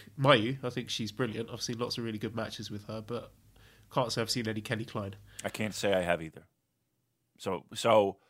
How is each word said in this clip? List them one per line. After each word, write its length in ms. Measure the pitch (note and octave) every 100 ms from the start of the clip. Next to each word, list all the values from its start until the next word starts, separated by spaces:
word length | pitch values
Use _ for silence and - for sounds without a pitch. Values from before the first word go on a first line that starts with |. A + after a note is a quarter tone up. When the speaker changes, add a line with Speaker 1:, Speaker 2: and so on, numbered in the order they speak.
| - -
Speaker 1:
Mayu. 380 | C#3 B2 A2+ C3+
I 60 | B2+
think 200 | B2+ A#2
she's 220 | - G#2+
brilliant. 380 | G#2 A#2+ A2 A#2
I've 100 | A#2
seen 160 | - A#2
lots 200 | A#2+ -
of 60 |
really 140 | A2+ G#2+
good 180 | A2+ A#2
matches 340 | G#2 - G#2
with 160 | G#2 G2+
her, 140 | A2
but 300 | G#2+ A#2+ - - - - - - -
can't 180 | C#3+ A#2
say 100 | A#2
I've 80 | A2+
seen 180 | B2 A2
any 140 | G#2+
Kelly 240 | G#2 A2 -
Klein. 300 | A2+ G2 - - - G2+
Speaker 2:
I 40 |
can't 240 | - G#2+
say 200 | - G#2
I 80 | F#2
have 200 | F2 E2+
either. 220 | D#2+ - - _ _ _ _ _ _ _ _ _
So, 260 | G2 F2+ -
so. 440 | A2+ A#2 A2 G2 -